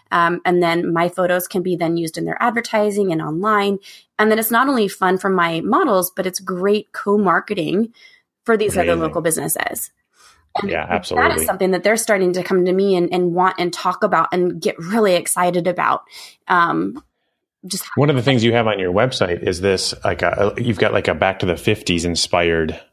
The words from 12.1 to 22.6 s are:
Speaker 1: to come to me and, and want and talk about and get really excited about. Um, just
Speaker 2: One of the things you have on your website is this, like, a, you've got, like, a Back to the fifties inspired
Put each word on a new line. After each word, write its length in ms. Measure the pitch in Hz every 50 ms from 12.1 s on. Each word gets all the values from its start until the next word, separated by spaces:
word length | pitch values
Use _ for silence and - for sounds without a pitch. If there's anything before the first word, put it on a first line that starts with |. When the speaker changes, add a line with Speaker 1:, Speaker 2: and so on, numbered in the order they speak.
| 214 190 190 180 180
Speaker 1:
to 80 | 185
come 220 | 175 - 190 185 175
to 80 | 185
me 240 | 180 190 196 202 190
and, 160 | 175 175 165
and 220 | 190 180 180 180 165
want 200 | 185 180 185 - -
and 140 | 175 175
talk 300 | 170 - - 185 180 -
about 260 | 220 196 185 160 160 -
and 280 | - 185 175 180 170 165
get 180 | 160 208 - -
really 360 | 165 175 208 233 214 196 180
excited 520 | 175 - - - 185 180 180 175 175 170
about. 360 | 185 175 175 165 113 131 - - _ - - - - - _ _ -
Um, 540 | 185 175 170 165 156 160 - 196 226 294 - _ _ _ _ _ _ _ _ _ _ _ -
just 180 | 180 196 185 - - -
Speaker 2:
One 160 | 127 139 151
of 60 | 147
the 60 | 127
things 200 | 110 139 135 120
you 100 | 110 117
have 140 | 113 120 113
on 120 | 110 104 98
your 140 | 92 90
website 520 | 90 101 120 131 - - 101 90 87 87 -
is 160 | - 90 85
this, 340 | 92 98 95 92 - - - - -
like, 180 | 101 90 85
a, 300 | 92 85 - - 101 104 - -
you've 200 | 117 117 107 -
got, 140 | 107 104
like, 140 | 107 104 92
a 80 | - -
Back 240 | - 98 95 95 -
to 80 | -
the 100 | 92 85
fifties 480 | - - - 107 - - - 90 85 82
inspired 720 | 87 85 - - - - 87 87 85 82 82